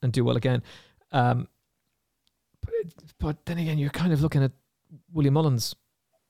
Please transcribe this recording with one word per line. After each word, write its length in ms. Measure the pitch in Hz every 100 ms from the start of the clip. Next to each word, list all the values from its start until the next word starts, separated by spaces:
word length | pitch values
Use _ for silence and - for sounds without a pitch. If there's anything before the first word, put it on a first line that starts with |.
and 120 | 123
do 120 | 117
well 120 | 120 123
again. 260 | 127 123 - - - _ _
Um, 380 | 135 123 117 - _ _ _ _ _ _ _ _ _ _ _
but, 100 | - 453 392 - - -
but 280 | 156 151 -
then 120 | 170
again, 200 | 160 156
you're 120 | 143
kind 220 | - 175
of 100 | 151
looking 200 | 151 147
at 80 | 135 - _ _ _ - _
Willie 180 | 160 143
Mullins, 440 | 143 160 120 - - _ _ _ _ _